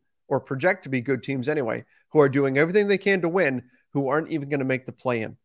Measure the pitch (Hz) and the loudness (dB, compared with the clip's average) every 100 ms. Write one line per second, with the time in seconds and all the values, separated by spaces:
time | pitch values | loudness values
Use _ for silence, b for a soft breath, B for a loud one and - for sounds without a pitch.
0 | _ _ - 135 - 135 175 196 143 131 | _ _ -4 -4 -2 -2 0 0 -2 -4
1 | 117 135 - 135 120 156 120 117 - _ | -2 -4 -4 -4 -2 -2 -2 -4 -8 _
2 | _ 156 143 131 139 135 165 196 202 190 | _ 4 4 4 2 2 2 2 2 2
3 | 202 196 170 180 156 127 - b b 139 | 2 0 2 2 0 0 -6 b b -4
4 | 135 147 165 160 139 143 131 131 127 123 | 0 0 -2 -4 -4 -4 -2 -4 -6 -8
5 | 127 120 110 - | -4 -2 -4 -10